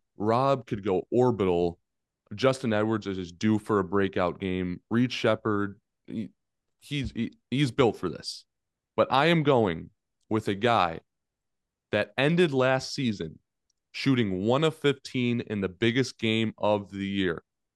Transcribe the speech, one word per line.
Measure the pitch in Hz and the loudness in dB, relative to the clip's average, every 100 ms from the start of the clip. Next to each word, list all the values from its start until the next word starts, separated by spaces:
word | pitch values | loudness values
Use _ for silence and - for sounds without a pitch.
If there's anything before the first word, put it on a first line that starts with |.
| _ - | _ -6
Rob | 104 117 135 139 - | -2 0 2 -2 -2
could | 110 | -6
go | 98 90 - | -2 -2 0
orbital. | 120 123 110 95 87 87 82 _ _ _ _ _ | 2 2 2 0 2 0 -4 _ _ _ _ _
Justin | 101 131 131 123 | -2 0 0 -2
Edwards | 107 107 110 101 | 0 0 -2 -4
is | 95 90 | -6 -8
due | 87 107 107 | -2 2 2
for | - 104 | 2 0
a | |
breakout | 90 98 98 98 90 - | 2 0 0 0 -2 -2
game. | 95 90 90 87 _ | -4 -4 -4 -6 _
Reed | 113 127 | 0 0
Sheppard, | - 117 110 110 104 101 101 _ _ - | 0 0 0 -2 -2 -4 -8 _ _ -12
he, | 113 107 _ _ _ _ _ | -10 -10 _ _ _ _ _
he's, | - 143 123 | -10 -8 -6
he, | - 117 - _ | -6 -8 -10 _
he's | 131 143 | -2 -2
built | - 120 - | 4 2 2
for | 90 | -6
this." | 65 - - - _ _ _ _ - | -8 -12 -16 -18 _ _ _ _ 0
But | 107 | 2
I | 131 156 | 4 4
am | 170 | 4
going | 147 131 104 82 85 _ _ _ _ | 4 4 2 -2 -8 _ _ _ _
with | 110 107 | -2 -2
a | 98 | -2
guy | 117 113 87 82 - _ _ _ _ _ _ _ _ | 2 2 0 -2 -14 _ _ _ _ _ _ _ _
that | 107 104 - | -2 -2 0
ended | 143 170 175 | 2 4 2
last | 135 127 131 - | 2 2 2 -2
season | - 127 98 80 - _ _ _ _ _ | -4 -4 -4 -8 -12 _ _ _ _ _
shooting | - 135 127 104 92 | -4 0 2 2 0
one | 104 131 | 0 2
of | 160 | 2
fifteen | 151 143 139 - 127 120 120 | 0 -2 -2 -6 -4 -2 -2
in | - 104 | -4 -4
the | 95 | -4
biggest | 87 117 120 127 - | 0 0 2 -2 -2
game | 113 110 110 - | -2 0 -2 -2
of | 104 104 95 | 0 0 -2
the | 98 98 | -8 -4
year. | 98 92 78 - _ _ | -2 -2 -2 -10 _ _